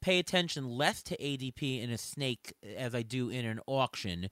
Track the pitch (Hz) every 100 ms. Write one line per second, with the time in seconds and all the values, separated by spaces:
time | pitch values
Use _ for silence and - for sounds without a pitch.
0 | 185 180 175 180 170 147 127 120 156 -
1 | - 180 143 135 131 - 139 127 120 117
2 | - - 135 120 - - 101 101 123 120
3 | 110 127 120 123 117 110 - 135 127 -
4 | 101 87 92